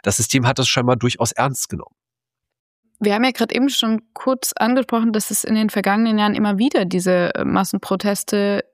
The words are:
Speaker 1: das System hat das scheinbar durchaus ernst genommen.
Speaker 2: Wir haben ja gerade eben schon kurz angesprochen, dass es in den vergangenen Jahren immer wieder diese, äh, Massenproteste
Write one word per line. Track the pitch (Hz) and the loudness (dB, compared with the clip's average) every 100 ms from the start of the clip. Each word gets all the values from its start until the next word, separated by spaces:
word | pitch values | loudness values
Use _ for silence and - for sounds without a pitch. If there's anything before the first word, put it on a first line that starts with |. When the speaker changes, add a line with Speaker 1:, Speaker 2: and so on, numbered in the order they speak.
Speaker 1:
das | 101 - | -2 -2
System | - 135 123 | 0 0 0
hat | 135 | 0
das | 127 | 0
scheinbar | - 123 123 | 0 2 2
durchaus | 123 - 117 | 0 0 -2
ernst | - 131 127 - | 0 -2 -2 -8
genommen. | 85 - _ _ _ _ _ _ _ _ _ _ - | -10 -12 _ _ _ _ _ _ _ _ _ _ -2
Speaker 2:
Wir | 208 | 0
haben | 208 | 2
ja | 254 | 2
gerade | 240 220 | 0 -2
eben | - 269 | 2 0
schon | - 226 220 - | 0 0 -2 -4
kurz | - - 262 - - | -6 -2 -2 -2 -2
angesprochen, | 220 254 240 233 233 | 0 2 0 0 0
dass | 220 - | 0 -2
es | 208 | -4
in | - | -2
den | 220 220 | 0 0
vergangenen | 208 196 202 226 214 | 0 0 2 2 2
Jahren | 208 | 2
immer | - 208 196 | 2 0 2
wieder | 262 294 180 | 2 2 0
diese, | 180 185 180 175 - | 0 2 2 2 -2
äh, | 67 | -2
Massenproteste | 190 196 196 - 190 208 202 - 208 202 202 - | 0 0 -4 -4 -2 -2 -4 -2 -2 0 -2 -6